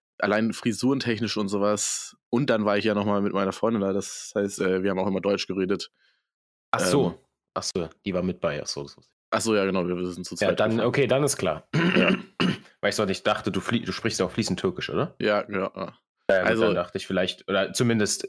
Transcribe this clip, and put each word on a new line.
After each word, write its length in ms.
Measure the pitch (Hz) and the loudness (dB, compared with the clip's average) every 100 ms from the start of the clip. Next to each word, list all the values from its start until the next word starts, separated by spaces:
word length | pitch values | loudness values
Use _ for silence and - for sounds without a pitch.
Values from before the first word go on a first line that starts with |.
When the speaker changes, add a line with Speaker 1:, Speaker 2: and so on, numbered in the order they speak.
| _ _ | _ _
Speaker 1:
allein 340 | 101 104 113 | 0 2 0
frisurentechnisch 840 | 104 123 104 123 139 120 110 107 107 | -2 -4 -2 0 0 -2 -2 -2 -2
und 120 | 101 | -2
sowas. 680 | 101 101 104 - - - - _ | 0 0 0 -2 -4 -8 -16 _
Und 200 | 120 127 | -2 2
dann 140 | 113 104 | 2 2
war 120 | 101 | 2
ich 80 | 107 | 2
ja 80 | |
noch 120 | 104 104 | 2 2
mal 160 | 101 | 2
mit 120 | 101 | 0
meiner 180 | 95 98 | 0 -2
Freundin 300 | - 117 113 | 0 0 2
da, 100 | 98 | 0
das 380 | 98 95 - - 107 | -2 -4 -10 -6 -2
heißt, 240 | 101 - | -2 0
äh, 220 | 95 92 | 0 2
wir 60 | 95 | 0
haben 100 | 92 | 0
auch 80 | 95 | 0
immer 140 | 95 | 0
Deutsch 260 | 92 98 - | 0 0 -2
geredet. 440 | 95 92 98 - _ _ _ _ _ _ _ _ | -2 0 -2 -4 _ _ _ _ _ _ _ _
Speaker 2:
Ach 80 | 117 | 0
so. 280 | 92 139 104 | 2 4 2
Speaker 1:
Ähm, 60 | 82 _ _ _ - | -2 _ _ _ -8
Speaker 2:
Ach 80 | |
so, 260 | - 95 82 - - | -4 -4 -6 -6 -4
die 80 | 90 | -2
war 80 | |
mit 160 | 92 90 | -2 -2
bei, 220 | 85 73 | -2 -4
ach 40 | - | -6
so, 140 | - | -8
das 140 | 71 - | -10 -14
wusste 140 | _ | _
ich. 60 | _ _ 101 | _ _ -2
Speaker 1:
Ach 60 | |
so, 140 | 104 107 | 2 2
ja, 100 | 98 | 2
genau, 220 | 95 87 | 0 0
wir, 80 | 90 | -2
wir 100 | 90 | -4
sind 140 | 87 90 | -6 -10
zu 100 | 90 | -2
Speaker 2:
Ja, 120 | 98 | 0
Speaker 1:
zweit 120 | 87 | 2
Speaker 2:
dann, 120 | 107 | 2
Speaker 1:
gefahren. 160 | 113 113 | 2 2
Speaker 2:
okay, 200 | 127 131 | 2 2
dann 160 | 131 | 2
ist 140 | 143 - | 2 0
klar. 300 | 92 76 - | -2 -4 -2
<clears throat> 220 | 156 170 185 | 0 2 4
Speaker 1:
Ja. 200 | 185 185 - _ 185 - - _ | 4 2 -4 _ -2 -2 -10 _
Speaker 2:
Weil 80 | 101 | -2
ich 60 | 101 | 0
so 100 | 104 | 0
nicht 200 | 95 - | 0 0
dachte, 260 | 104 - | 0 0
du 100 | 95 | -2
flie-, 240 | - 117 - | 0 -2 -2
du 60 | |
sprichst 260 | 90 - - | -4 -4 0
ja 60 | 90 | -2
auch 60 | |
fließend 280 | - 107 92 | 0 -2 0
Türkisch, 300 | 95 90 - | -2 -2 -4
oder? 260 | 85 151 - | -2 -4 -2
Speaker 1:
Ja, 260 | 107 104 - | 0 0 0
ja, 220 | 101 95 - | -4 -4 -6
ja. 220 | 95 - _ _ _ | -12 -12 _ _ _
Speaker 2:
Ja, 100 | 95 | 2
gut, 80 | 95 | 4
Speaker 1:
Also 160 | 113 110 | 4 2
Speaker 2:
dann 100 | 92 | 2
dachte 220 | 87 95 | -2 -6
ich 80 | - | -4
vielleicht, 400 | 95 92 - - | -2 -2 -4 -2
oder 240 | 98 95 | 0 0
zumindest, 540 | - 120 117 101 - | 2 2 4 2 0